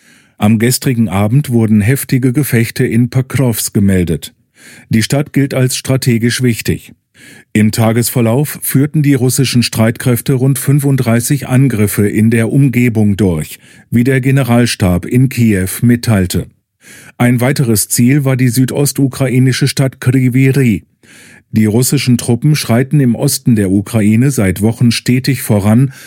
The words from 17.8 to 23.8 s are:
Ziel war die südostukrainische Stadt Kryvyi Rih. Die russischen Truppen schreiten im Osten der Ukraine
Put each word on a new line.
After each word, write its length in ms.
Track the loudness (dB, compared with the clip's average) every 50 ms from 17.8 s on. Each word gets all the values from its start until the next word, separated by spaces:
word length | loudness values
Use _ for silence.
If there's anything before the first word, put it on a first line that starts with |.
| -2 -2
Ziel 360 | 0 0 2 2 2 2 2
war 140 | 0 0 0
die 100 | 0 0
südostukrainische 1200 | 2 0 0 0 0 -2 -2 -2 0 -2 -2 -2 -2 -2 -2 0 2 2 2 2 0 0 -2 -2
Stadt 320 | -2 -2 -2 -2 -4 -4
Kryvyi 480 | -2 0 0 2 2 2 2 2 2 2
Rih. 340 | 2 2 2 0 0 -2 -4 _ _ _ _ -20 -20 -20 -20 -20 -20 -20 _ _ 0
Die 140 | 0 2
russischen 500 | 2 2 0 0 0 0 -2 0 0 0
Truppen 400 | 0 0 -2 -2 0 0 0 0
schreiten 440 | 0 0 0 0 0 0 0 0 2
im 140 | 2 2 0
Osten 420 | 0 -2 -2 -2 -2 0 0 2
der 140 | 2 2 0
Ukraine 600 | 0 0